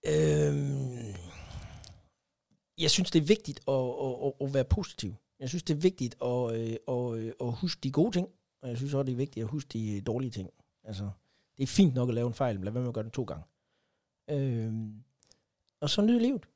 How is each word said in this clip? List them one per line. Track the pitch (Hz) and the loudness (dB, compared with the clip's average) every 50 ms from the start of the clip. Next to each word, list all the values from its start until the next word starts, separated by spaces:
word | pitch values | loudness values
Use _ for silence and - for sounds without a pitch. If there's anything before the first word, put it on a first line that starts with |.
| - | -2
Øhm, | 156 76 76 - 156 151 147 151 - 143 143 143 139 139 139 135 127 123 123 120 107 98 92 87 87 - - - - - - - - - - - - - - _ _ _ _ _ _ _ _ _ _ _ _ _ _ _ - | 2 2 4 4 4 4 4 4 4 2 2 0 0 -2 -2 -2 -4 -6 -8 -8 -8 -8 -10 -12 -14 -16 -16 -16 -14 -14 -14 -14 -14 -16 -16 -18 -18 -20 -20 _ _ _ _ _ _ _ _ _ _ _ _ _ _ _ 0
jeg | - 151 | 2 4
synes, | - - 180 - | 4 4 2 4
det | - 170 151 | 4 4 6
er | |
vigtigt | 147 214 214 - - 139 - - - | 6 4 4 4 -8 -10 -6 -2 0
at, | 135 | 2
at, | 135 131 127 123 - 135 135 127 127 139 | 2 2 0 -2 -2 -2 -4 -2 0 -2
at, | 139 135 _ 143 139 | -2 -2 _ -4 0
at | 139 | 2
være | 139 127 | 0 2
positiv. | - - - 185 - - - - 98 101 - _ _ _ _ | 2 2 0 0 -6 -8 -8 -8 -8 -8 -10 _ _ _ _
Jeg | 131 135 | -8 -6
synes, | 135 180 - | -6 -6 -2
det | - 160 | -2 -2
er | 147 | 2
vigtigt | 156 185 - - 131 120 120 _ - | 2 2 2 2 -6 -6 -4 _ -4
at, | 123 123 123 123 117 117 | -2 0 0 0 -2 -2
øh, | 113 113 113 113 113 - - | -2 -2 -4 -4 -6 -4 -4
at, | 127 123 123 123 113 113 | -2 -2 -2 -2 -4 -4
øh, | 110 113 - _ | -6 -8 -8 _
at | 127 120 120 | -4 -4 -4
huske | 113 - 175 - - - | -2 -4 -4 -4 -4 -4
de | 135 135 | -2 2
gode | - 165 233 202 | 4 2 4 4
ting, | 180 180 - _ _ _ _ _ _ - | 0 -2 -2 _ _ _ _ _ _ -10
og | 127 | -8
jeg | 120 | -6
synes | 117 131 139 147 | -4 -4 -2 0
også, | 135 139 | 0 0
det | 131 127 | 0 0
er | |
vigtigt | 120 135 143 - 107 113 | -2 -2 -4 -4 -6 -6
at | 110 | -4
huske | 135 151 135 _ - | -4 -6 -8 _ -6
de | 113 113 107 104 101 | -4 -4 -2 -4 -4
dårlige | 98 117 110 123 131 123 | -2 -2 -2 -2 -2 -4
ting. | 113 101 95 90 _ _ _ _ _ _ _ | -6 -6 -8 -10 _ _ _ _ _ _ _
Altså, | 110 107 95 101 101 98 - _ _ _ _ _ _ _ | -12 -8 -8 -6 -8 -8 -12 _ _ _ _ _ _ _
det | - 135 | -4 -4
er | |
fint | 131 - - 196 165 127 | 0 6 6 6 8 6
nok | 127 123 123 | 2 0 2
at | 117 | 2
lave | 117 120 120 | 0 0 -2
en | 113 | 0
fejl, | - 139 123 110 | 0 0 0 0
men | 95 92 | 0 -4
lad | 98 110 | -4 -2
være | 123 127 | -2 -2
med | 123 | -2
at | 117 | -2
gøre | 110 110 | -4 -6
den | 113 | -6
to | - - 127 | -4 -6 -6
gange. | 95 - 78 78 _ _ _ _ _ _ _ _ _ _ _ _ _ _ _ _ - | -4 -6 -10 -12 _ _ _ _ _ _ _ _ _ _ _ _ _ _ _ _ -4
Øhm, | 151 143 139 135 120 117 110 113 110 110 113 107 107 107 127 _ _ _ _ _ - _ _ _ _ _ _ _ _ _ | -2 -2 0 0 0 0 -2 -2 -4 -4 -6 -6 -10 -14 -20 _ _ _ _ _ -20 _ _ _ _ _ _ _ _ _
og | - 143 | -2 0
så | - - 208 | 2 4 6
nyd | 214 240 240 | 6 6 6
livet. | 226 247 277 226 - _ _ | 6 4 2 0 -4 _ _